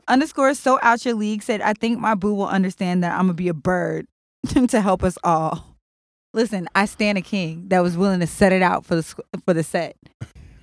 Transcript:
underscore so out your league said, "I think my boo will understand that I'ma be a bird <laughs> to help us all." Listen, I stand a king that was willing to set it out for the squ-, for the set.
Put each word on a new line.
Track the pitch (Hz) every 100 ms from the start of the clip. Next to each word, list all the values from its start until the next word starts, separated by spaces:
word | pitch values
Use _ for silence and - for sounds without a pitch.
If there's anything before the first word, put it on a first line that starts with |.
| -
underscore | 254 311 - 269
so | 285 269 262
out | 233 233
your | 254 226
league | 208 214
said, | - 214
"I | -
think | 214 226 233
my | 214 214
boo | 202
will | 202 196
understand | 190 190 - 180 180
that | 175 175
I'ma | 185
be | 170 180
a |
bird | 160 185 180 165 160 - _ _
<laughs> | _ 254 285 247
to | 233
help | 202 185
us | 185 -
all." | 175 160 160 160 - _ _ _ _ _ _
Listen, | 220 233 202 170 196
I | 202
stand | - 214 202
a |
king | - 202 165 165 185
that | 185
was | 180 170
willing | 196 185
to | 170
set | - 196
it | 185
out | 180 - -
for | 170
the |
squ-, | 156 - - 180
for | -
the | 165
set. | 160 185 156 - _ - - - - -